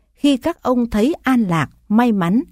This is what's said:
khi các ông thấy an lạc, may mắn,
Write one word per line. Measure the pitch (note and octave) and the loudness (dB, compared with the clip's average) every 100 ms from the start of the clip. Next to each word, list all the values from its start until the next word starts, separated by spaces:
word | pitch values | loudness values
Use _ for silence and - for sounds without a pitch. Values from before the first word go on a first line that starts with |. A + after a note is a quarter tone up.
| _ | _
khi | _ C#4+ C4 | _ 0 0
các | D#4 E4+ | -2 -4
ông | A#3+ B3 A#3 | -2 -2 -2
thấy | G#3+ A#3+ F4 | 0 0 -2
an | - B3+ | -2 0
lạc, | G3+ E3 - - - | 0 -2 -4 -8 -2
may | G#3+ B3 | 0 2
mắn, | G3+ E3+ A3 E4+ | 0 0 0 -2